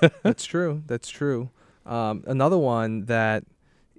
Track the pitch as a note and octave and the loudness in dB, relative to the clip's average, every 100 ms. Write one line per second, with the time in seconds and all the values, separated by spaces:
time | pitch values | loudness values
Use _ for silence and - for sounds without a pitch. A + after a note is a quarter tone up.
0 | E3 - G#3 A#3 - E3+ F3 D3+ D3+ A#2+ | 4 4 -2 -2 -4 -4 -4 -6 -6 -8
1 | - - C#3+ B2 B2+ _ _ _ - A#2 | -8 -4 -2 -2 -6 _ _ _ -8 -4
2 | A2 G#2+ - C3 C#3+ F#3 C3+ A#2 A2+ A2 | -2 -4 -4 2 4 4 2 2 0 -4
3 | G2+ A#2 A2 A2 - _ _ _ _ | -2 0 2 0 -4 _ _ _ _